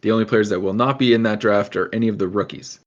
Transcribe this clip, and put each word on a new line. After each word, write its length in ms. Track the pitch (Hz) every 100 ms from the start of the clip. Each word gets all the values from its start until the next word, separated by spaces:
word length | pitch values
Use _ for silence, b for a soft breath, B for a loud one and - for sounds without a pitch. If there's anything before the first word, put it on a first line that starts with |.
The 100 | -
only 140 | 110
players 240 | 110 113 104
that 120 | 95
will 120 | 95
not 260 | 101 127 135
be 160 | 127
in 80 | 113
that 160 | 113 104
draft 380 | 110 104 101 95
are 180 | 92
any 140 | 113 113
of 100 | 104
the 80 | 95
rookies. 540 | 101 95 67 - -